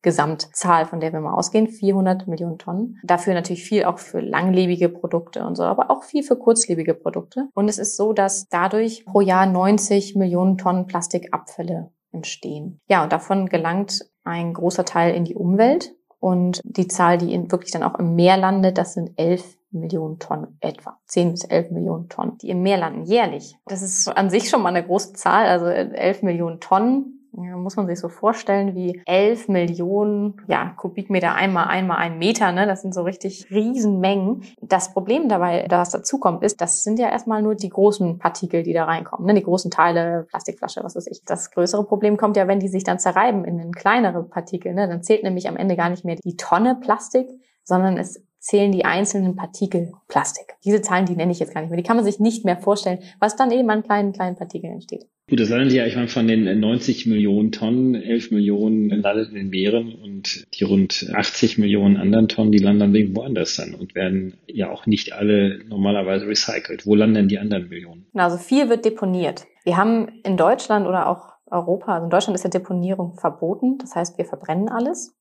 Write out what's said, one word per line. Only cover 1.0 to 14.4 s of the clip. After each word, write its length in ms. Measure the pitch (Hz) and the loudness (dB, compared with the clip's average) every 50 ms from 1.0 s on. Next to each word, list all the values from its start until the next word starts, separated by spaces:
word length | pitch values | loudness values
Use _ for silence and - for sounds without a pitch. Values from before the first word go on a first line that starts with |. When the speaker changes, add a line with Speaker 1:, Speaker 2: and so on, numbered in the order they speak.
| 156 160 | -6 -4
Speaker 1:
wir 80 | 165 156 | -4 -4
mal 140 | 151 - - | -4 -2 -2
ausgehen, 340 | - 175 - - 214 220 | -2 -2 0 2 2 2
vierhundert 600 | 220 220 - 202 196 196 196 190 185 185 185 185 | 0 -2 -2 0 2 2 2 2 2 0 -2 -4
Millionen 320 | 185 165 160 175 170 160 165 | -8 -6 -6 -6 -8 -8 -10
Tonnen. 400 | - - 175 190 226 247 - - - | -10 -8 -6 -6 -6 -8 -10 -14 2
Dafür 300 | - 175 175 - 202 185 | 2 2 2 2 0 0
natürlich 300 | 175 170 - 180 175 - | 0 -2 -4 -8 -8 -4
viel 200 | - 214 208 - | 0 0 2 2
auch 140 | 180 175 | 0 -2
für 240 | - - - - 175 | -4 -12 -8 -8 -6
langlebige 680 | - - - - 175 190 185 185 185 175 180 170 175 170 | -6 -2 -2 0 0 2 2 2 2 2 2 0 0 -2
Produkte 540 | 175 - - 175 - 170 170 - - - - | 0 -4 -6 -4 -4 -4 -4 -6 -10 -8 -6
und 120 | - 175 | -6 -4
so, 80 | 175 170 | -2 -2
aber 260 | 180 202 - - - | 0 2 0 0 -2
auch 140 | - - - | -4 -10 -12
viel 180 | - - 294 | -6 -4 -4
für 160 | 285 - 247 | 0 0 -2
kurzlebige 560 | 240 - 226 226 226 - - 175 165 160 170 160 | 2 4 2 2 2 0 -2 -2 -2 0 -2 -4
Produkte. 560 | - _ - - 170 - _ - 254 277 269 _ | -2 _ -6 -6 -6 -12 _ -8 -8 -8 -6 _
Und 120 | 196 202 | 0 0
es 120 | 214 208 - | 0 0 -2
ist 180 | 208 - - | -6 -6 -4
so, 160 | - 202 214 214 | -2 -2 0 2
dass 340 | 202 196 196 196 196 - _ | 0 0 0 -2 -6 -6 _
dadurch 560 | - 170 180 190 202 214 226 226 226 - _ | -2 0 0 0 0 0 -2 -2 -4 -10 _
pro 160 | 190 190 202 | 2 2 4
Jahr 260 | 202 190 185 185 190 | 4 6 6 4 4
neunzig 680 | 190 185 180 185 196 214 208 - - 202 202 196 - - | 4 4 4 4 4 4 4 4 2 2 2 0 0 0
Millionen 440 | 196 190 180 175 175 185 190 190 185 | 0 0 2 2 2 4 4 2 2
Tonnen 260 | - 185 180 180 180 | 2 0 0 0 -2
Plastikabfälle 1040 | 185 - 175 175 - - 175 180 - - - - - - - 170 170 170 165 170 - _ _ _ _ | -2 -4 -6 -4 -4 -6 -6 -4 -4 -6 -6 -6 -12 -12 -10 -8 -6 -6 -8 -8 -12 _ _ _ _
entstehen. 680 | - 165 160 - - - - 151 147 147 151 180 170 _ _ | -14 -12 -12 -12 -14 -12 -10 -10 -10 -10 -10 -12 -14 _ _
Ja, 160 | _ 196 180 151 | _ 2 2 2
und 80 | 160 | 2
davon 380 | 160 165 - - 196 196 190 185 | -2 -2 0 -2 0 0 0 0
gelangt 560 | - 165 165 165 170 190 202 196 - - - _ _ _ _ | -2 -2 -2 -2 -2 -2 -4 -4 -6 -8 -8 _ _ _ _
ein 300 | 170 170 170 | -6 -6 -4